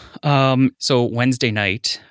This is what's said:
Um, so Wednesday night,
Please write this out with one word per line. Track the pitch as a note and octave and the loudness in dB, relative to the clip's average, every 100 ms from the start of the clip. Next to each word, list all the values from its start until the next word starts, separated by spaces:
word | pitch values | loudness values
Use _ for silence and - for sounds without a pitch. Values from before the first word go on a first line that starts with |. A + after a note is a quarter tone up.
| - - | -14 -8
Um, | D3 C#3+ C3+ C3 C3 - | 0 2 2 2 2 0
so | - C3 | -2 0
Wednesday | A#2+ A#2 B2+ B2 A#2+ | 0 0 -2 0 -2
night, | G#2+ G2+ G#2+ - - - | -2 -2 -4 -6 -8 -12